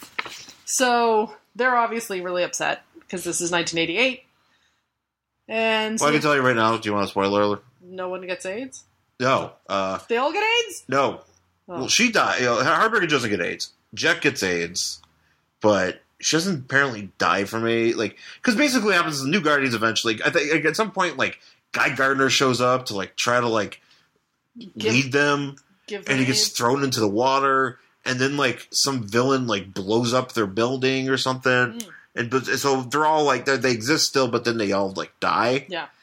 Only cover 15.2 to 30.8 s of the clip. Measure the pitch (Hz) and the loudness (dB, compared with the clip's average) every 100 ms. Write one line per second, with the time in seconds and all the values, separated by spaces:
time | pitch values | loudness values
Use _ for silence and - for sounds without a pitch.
15.2 | _ _ _ _ 107 98 92 - _ - | _ _ _ _ 2 2 0 -6 _ -6
16.2 | - 160 190 156 127 135 139 107 98 - | -2 0 0 -4 0 0 0 -2 -10 -2
17.2 | 90 92 101 113 117 117 117 98 104 - | 0 0 0 -2 0 2 0 0 -4 -8
18.2 | - - - 214 294 247 208 180 160 143 | -20 -4 -2 2 2 2 2 2 0 -2
19.2 | 135 196 151 143 135 113 113 104 113 107 | 0 0 2 2 2 0 0 0 -2 0
20.2 | 147 - 147 156 156 160 214 190 175 135 | 0 0 0 0 0 -2 -4 -2 -2 -2
21.2 | 101 - - _ _ 117 143 135 135 135 | -4 -4 -20 _ _ -2 -2 2 0 2
22.2 | 135 - 135 120 123 127 127 110 92 - | 2 4 2 2 2 0 -2 -8 -8 -4
23.2 | 123 123 120 110 95 - _ _ _ _ | 0 2 2 0 -2 -8 _ _ _ _
24.2 | _ _ _ - 196 110 107 120 135 139 | _ _ _ -20 -16 -4 0 0 2 2
25.2 | 147 143 139 139 _ _ - 202 180 135 | 2 2 -2 -10 _ _ -12 -10 -2 0
26.2 | 131 123 - - 120 139 139 120 107 104 | 0 0 -2 0 0 2 0 0 0 2
27.2 | 131 135 139 135 127 123 _ _ - 127 | 2 2 2 2 0 -4 _ _ -4 0
28.2 | 135 143 131 120 - - 139 131 104 117 | 0 2 0 -2 -6 -2 -2 -2 0 2
29.2 | 131 135 120 101 95 98 95 113 120 127 | 2 2 0 -2 -4 -8 0 0 2 0
30.2 | 123 120 101 98 120 131 | -2 -2 -2 0 0 2